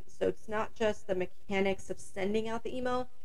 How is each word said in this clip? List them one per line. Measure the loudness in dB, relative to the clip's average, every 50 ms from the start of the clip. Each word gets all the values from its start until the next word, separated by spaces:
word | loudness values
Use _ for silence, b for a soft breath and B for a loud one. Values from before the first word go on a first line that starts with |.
| -4 -4
So | -2 0 0 0
it's | 0 0 -2 -2
not | 0 0 0 0 0
just | 2 2 2 2 2 0 0
the | 0
mechanics | 0 0 0 -2 -4 -2 0 2 2 4 4 2 2 0 -2
of | -2 -2
sending | -2 -4 -2 0 0 2 2 2 2 0
out | -2 -2 -2
the | -2 -2
email. | 0 0 0 0 0 0 -2 -4 -4 -4